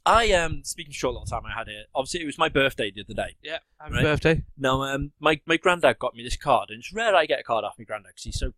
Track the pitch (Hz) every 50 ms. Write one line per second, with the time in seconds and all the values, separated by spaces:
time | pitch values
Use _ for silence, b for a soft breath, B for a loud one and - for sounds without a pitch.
0 | - - 196 226 233 214 196 175 165 156 156 147 - - - - 170 147 139 -
1 | - 131 120 110 - - 120 113 107 110 101 110 110 107 107 104 107 _ - 147
2 | 135 135 - 175 165 147 - - 160 160 139 147 135 131 - - 117 101 95 104
3 | 98 - 107 117 113 - - _ - 147 160 - _ _ _ _ 151 151 143 120
4 | 127 151 151 - - 156 165 151 - - - - 135 131 131 135 135 135 139 139
5 | 143 143 - - 151 151 156 147 _ 160 165 160 - 190 180 175 160 135 117 -
6 | - 123 - 117 117 123 - - - 147 127 110 101 107 107 117 120 - 185 214
7 | 233 226 196 175 160 156 151 127 120 - 117 110 104 98 - - 113 - 107 107
8 | 101 - - - - 113 104 - 139 127 120